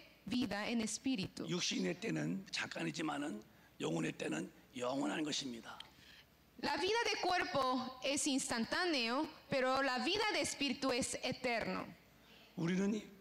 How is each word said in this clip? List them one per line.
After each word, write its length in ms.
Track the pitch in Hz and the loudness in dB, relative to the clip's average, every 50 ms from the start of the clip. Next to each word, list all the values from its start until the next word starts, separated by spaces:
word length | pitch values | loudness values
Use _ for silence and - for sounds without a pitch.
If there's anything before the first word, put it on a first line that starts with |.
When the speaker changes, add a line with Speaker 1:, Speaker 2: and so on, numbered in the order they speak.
| - - - - - | -8 -20 -20 -14 -8
Speaker 1:
vida 400 | - 247 247 247 196 202 202 214 - | -2 0 0 2 2 0 -2 -2 0
en 120 | 240 233 | 2 2
espíritu. 680 | 220 220 - - - 269 262 190 170 - - - - 156 | 2 0 -2 0 0 0 2 2 0 -4 -4 -6 -4 -2
Speaker 2:
육신의 520 | 175 175 - - - - 185 180 170 - | -2 0 0 0 0 2 0 0 0 -2
때는 440 | 220 - 160 156 151 160 185 196 190 - | -2 -2 0 0 0 0 -2 -4 -6 -6
잠깐이지만은 920 | - - - - - - 165 - 139 160 160 151 147 - 147 - 208 214 - - - - - - - - | -6 -6 -6 -6 -4 -4 -4 -4 -2 -2 -2 -2 -2 -2 -2 -4 -6 -6 -10 -14 -20 -20 -20 -20 -10 -4
영혼의 320 | - 160 165 165 160 156 | -2 -2 0 0 0 -2
때는 380 | - - - 151 151 - 185 - - - - - - | -2 -4 -2 -2 -2 -2 -4 -6 -10 -20 -20 -12 -6
영원한 460 | 120 123 123 135 139 147 147 - 160 | -2 -2 0 0 0 0 0 0 0
것입니다. 560 | 151 147 139 - 143 127 117 113 - - - - - - - - - - - - - - - - - - - - | 0 0 -2 -2 -4 -4 -8 -8 -10 -12 -14 -14 -14 -16 -18 -20 -20 -20 -20 -20 -20 -20 -20 -20 -20 -20 -12 -6
Speaker 1:
La 160 | - 277 294 | -4 -2 0
vida 220 | 311 349 381 440 466 466 | 0 2 2 2 2 2
de 160 | 440 392 - | 2 0 0
cuerpo 800 | - 359 359 359 - - - 277 262 254 262 247 233 240 - - | 0 2 2 2 0 2 2 2 2 4 2 2 0 -2 -8 -4
es 240 | - 269 285 277 - | -2 0 0 2 2
instantáneo, 1040 | 302 262 277 - - 262 226 226 - 302 330 370 349 302 254 233 226 247 285 311 311 - - - - | 4 2 2 2 2 0 0 0 0 2 2 2 4 2 2 2 2 2 2 0 -2 -4 -14 -6 -2
pero 320 | 285 262 254 262 262 269 | 0 2 4 4 4 4
la 160 | 277 269 254 247 | 4 2 2 2
vida 240 | 220 320 392 415 427 415 | 2 2 2 2 2 2
de 80 | 349 320 | 2 2
espíritu 500 | - - - - 277 277 240 - 262 262 | 0 0 0 0 0 0 0 0 0 0
es 260 | 247 240 214 - - - | 2 2 0 -2 -4 -4
eterno. 640 | - 254 - - - 247 233 214 - 190 185 185 - - - - - - - - - - - - - - - | -4 -4 -4 -2 -2 0 0 0 0 -2 -2 -4 -4 -8 -12 -18 -20 -20 -20 -20 -20 -20 -20 -20 -20 -14 -6
Speaker 2:
우리는 440 | - 160 170 185 185 196 202 220 214 - - - - | -2 0 2 2 4 4 2 2 0 -4 -8 -18 -16